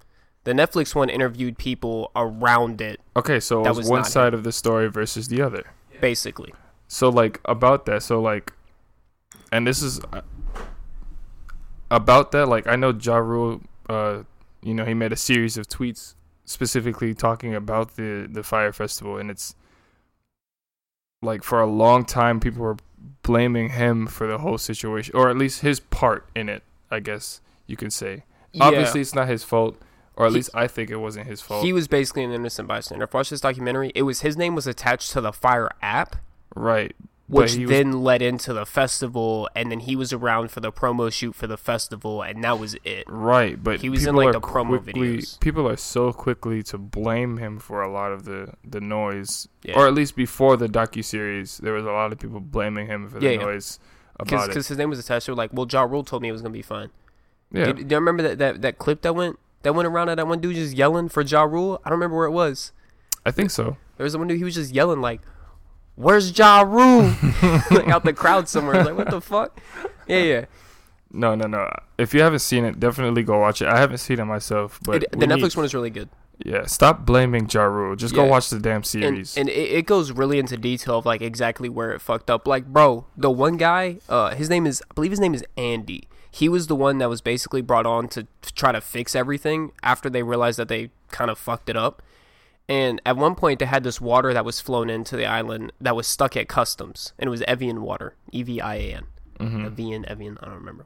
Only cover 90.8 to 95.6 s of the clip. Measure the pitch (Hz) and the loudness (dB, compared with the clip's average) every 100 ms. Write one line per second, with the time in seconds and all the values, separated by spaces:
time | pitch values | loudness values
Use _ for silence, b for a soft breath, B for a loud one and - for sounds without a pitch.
90.8 | 117 _ _ - 120 107 - 117 - 113 | -8 _ _ -4 -4 -4 -6 -8 -4 -2
91.8 | 123 - b b b b b b - 139 | -2 -4 b b b b b b -4 0
92.8 | 131 113 123 127 151 185 165 135 131 135 | 0 0 0 2 2 2 0 2 0 0
93.8 | 127 - 120 123 131 123 113 - - 123 | -2 -4 2 2 4 0 -2 -6 -4 -2
94.8 | 117 113 113 127 110 113 113 110 | -2 -4 -6 -4 -2 -2 -4 -8